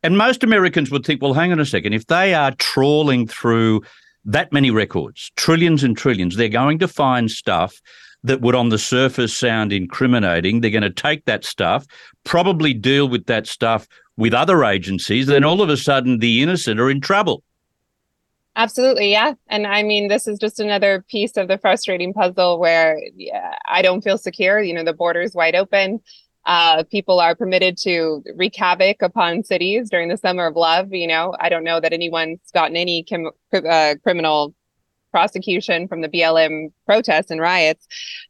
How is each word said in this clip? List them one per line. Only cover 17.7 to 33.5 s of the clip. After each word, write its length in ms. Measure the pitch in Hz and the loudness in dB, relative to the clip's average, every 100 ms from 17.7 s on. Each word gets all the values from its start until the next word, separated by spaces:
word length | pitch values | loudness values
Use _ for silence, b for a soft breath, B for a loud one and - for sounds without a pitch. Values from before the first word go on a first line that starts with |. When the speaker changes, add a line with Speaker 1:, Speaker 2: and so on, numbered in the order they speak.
| _ _ _ _ _ _ _ _ - | _ _ _ _ _ _ _ _ -4
Speaker 2:
Absolutely, 540 | 226 - 254 254 202 | -4 0 2 2 2
yeah. 220 | 208 262 247 _ | 2 0 -4 _
And 180 | 214 208 | -6 -2
I 160 | 208 | -2
mean, 260 | 208 208 208 | 0 0 0
this 180 | 208 - | -2 -2
is 120 | 208 | -6
just 220 | 214 - | -6 -4
another 440 | 208 202 202 190 - | -4 0 0 0 -4
piece 280 | 214 214 - | -4 -2 -2
of 120 | 185 | -2
the 80 | 196 | 0
frustrating 560 | 202 180 - 185 180 | 2 0 -2 -4 -4
puzzle 460 | 196 180 185 180 170 | -2 -2 2 0 2
where, 420 | 170 165 160 156 - | 2 4 2 0 -8
yeah, 400 | - 90 101 90 - - | -16 -10 -10 -10 -12 -4
I 120 | 180 | 0
don't 220 | 185 185 | 2 0
feel 160 | 208 190 | -2 -4
secure. 420 | 185 - 185 208 | -6 -2 0 0
You 140 | 196 | 0
know, 100 | 170 | -2
the 80 | 165 | -4
border's 420 | 160 175 170 180 | -2 -2 -2 -4
wide 200 | 175 165 | 0 0
open. 460 | 170 196 196 190 220 b b b _ - | 2 0 0 0 -4 b b b _ -2
Uh, 360 | 175 170 160 | 2 4 2
people 360 | 165 208 196 180 | 0 -6 0 2
are 140 | 170 | 2
permitted 440 | 165 202 185 185 180 | 0 -2 0 0 -2
to 460 | 196 170 160 151 - | -4 -2 -2 -4 -10
wreak 220 | - 185 - | -6 -6 -2
havoc 460 | 185 180 190 208 | -2 2 2 2
upon 420 | 180 226 175 175 | -2 0 -2 -2
cities 440 | 208 185 175 214 226 | -2 -2 0 -2 -2
during 200 | 175 170 | -4 -2
the 80 | 165 | -2
summer 300 | 190 180 165 | -2 -2 -2
of 100 | 160 | 0
love. 360 | 165 170 196 | 2 2 -2
You 140 | 185 170 | -6 -2
know, 280 | 160 175 - | -2 -2 -4
I 100 | 170 | -2
don't 160 | 170 | -2
know 160 | 165 165 | -2 -2
that 120 | 165 | -2
anyone's 480 | 165 170 165 160 170 _ | -6 -4 -4 -6 -8 _
gotten 240 | 180 156 170 | -2 0 -2
any 260 | 180 170 | -4 -4
kim-, 280 | 165 165 160 _ _ | -6 -8 -8 _ _